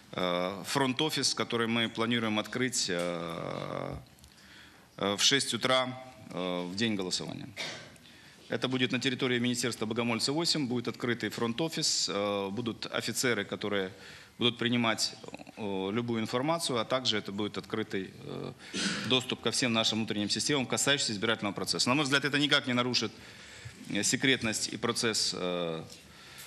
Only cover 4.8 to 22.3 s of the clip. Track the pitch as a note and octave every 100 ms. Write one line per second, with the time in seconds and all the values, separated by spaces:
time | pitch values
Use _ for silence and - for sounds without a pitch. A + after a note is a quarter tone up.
4.8 | - - G2 G2+ - C#3 - A#2 B2+ C3
5.8 | B2+ B2 - - - F2+ F2+ F2+ F2+ G2
6.8 | A#2 G2+ F#2 - D2+ G1+ - - - -
7.8 | - - - - - - - B2 B2+ B2+
8.8 | B2+ B2+ C3+ B2+ C3 B2 B2 A#2+ B2 -
9.8 | A2 A#2 A#2+ A2+ - D3 E3 D#3 B2 B2
10.8 | A2+ - B2 A#2 G#2+ - A#2 A#2 D#3+ D#3+
11.8 | D#3 - - G2 G#2 G2+ G2 G#2 A#2 G2+
12.8 | - B2+ - A2 C3 G#2+ G2 G2 G#2 G2+
13.8 | F#2 F#2+ - - - - A#2+ A#2 A#2+ A#2+
14.8 | A2+ G#2+ - - - - - - G#2 G2
15.8 | F#2+ A2+ A#2+ A2+ G#2+ B2 D3 E3 D#3 A#2+
16.8 | A2 C3 A#2+ G#2+ G2 G2+ G#2 G2 - A2
17.8 | G#2+ G2 F#2 - F#2+ F2+ F#2 - - -
18.8 | - - - B2+ - A2 A#2 - B2+ A2+
19.8 | A2 A2 G#2+ G#2 G2+ A2 - D3 A#2+ A2+
20.8 | C#3+ C#3+ - G#2 A2 A2 G#2 - F#2 E2+
21.8 | - C#3 C#3 C#3 C#3+